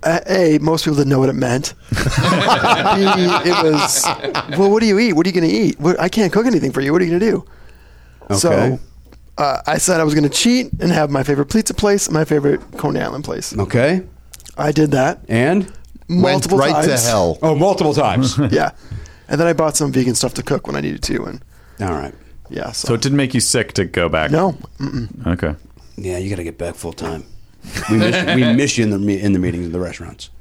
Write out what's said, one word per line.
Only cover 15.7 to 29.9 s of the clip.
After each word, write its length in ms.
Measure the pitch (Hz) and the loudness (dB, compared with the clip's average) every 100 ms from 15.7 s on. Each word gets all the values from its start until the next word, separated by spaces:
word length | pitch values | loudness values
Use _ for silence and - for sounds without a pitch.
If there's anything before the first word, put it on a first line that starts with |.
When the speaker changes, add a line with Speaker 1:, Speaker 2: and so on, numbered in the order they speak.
| - - - - | -10 -18 -20 -4
Speaker 1:
Multiple 500 | 175 139 143 147 190 | 2 2 2 2 2
Speaker 3:
Went 160 | 139 | 4
right 120 | 151 156 | 2 2
Speaker 1:
times. 160 | 131 | 2
Speaker 3:
to 40 | 117 | 2
hell. 300 | 110 87 80 | 2 2 0
Speaker 2:
Oh, 100 | 160 156 | 0 2
multiple 380 | 185 190 160 | 2 2 2
times. 460 | 147 123 95 131 - | 2 2 2 0 0
<laughs> 120 | 95 | 0
Speaker 1:
Yeah. 200 | - - - - - - - - | 0 -2 -6 -16 -14 -14 -20 -6
And 120 | 147 | 0
then 60 | 170 | 2
I 60 | |
bought 240 | 156 156 - | 2 0 0
some 140 | 143 | 0
vegan 240 | 131 127 113 | 0 0 0
stuff 180 | 127 | -2
to 80 | - | -6
cook 220 | - 135 - | -4 -4 -4
when 100 | 143 | -6
I 60 | |
needed 220 | 143 143 | -4 -6
to. 220 | - - - | -4 -4 -6
And 180 | - - - - - | -12 -18 -20 -20 -8
Speaker 2:
All 120 | 98 | -6
right. 220 | 78 69 - - - - | -6 -8 -14 -20 -20 -12
Speaker 1:
yeah, 220 | - - | -10 -8
so. 160 | - - | -8 -4
Speaker 4:
So 40 | 117 | -2
it 60 | |
didn't 160 | 135 143 | 0 0
make 180 | 131 127 | 0 0
you 40 | |
sick 340 | - 123 107 | 0 0 -2
to 120 | - 90 | -2 -2
go 240 | - 85 | 0 0
back? 220 | 80 78 | 0 0
Speaker 1:
No. 220 | 156 190 - - - | 2 0 -2 -14 -10
Mm-mm. 480 | 139 135 113 - 131 | -8 -6 -8 -8 -4
Speaker 4:
Okay. 260 | 95 78 76 - - - - | -2 -2 -4 -14 -20 -20 -12
Speaker 2:
Yeah, 220 | 95 90 | -8 -6
you 140 | 95 | -6
gotta 120 | 98 | -6
get 140 | 85 80 | -8 -8
back 160 | 87 | -10
full 200 | 82 85 | -8 -12
time. 300 | 78 82 80 - - - - - - - | -10 -10 -10 -12 -20 -20 -20 -12 -10 -2
We 80 | 110 | 0
miss, 380 | 110 117 - 131 | 2 0 0 2
we 180 | 120 | 2
miss 240 | 117 143 - | 2 0 0
you 60 | |
in 80 | 110 | 0
the 80 | 98 | 0
me-, 200 | 104 98 | 0 0
in 140 | 101 | 0
the 60 | 95 | 0
meetings, 260 | 90 85 87 | 0 -4 -4
in 60 | |
the 80 | 87 | -4
restaurants. 500 | 87 | -6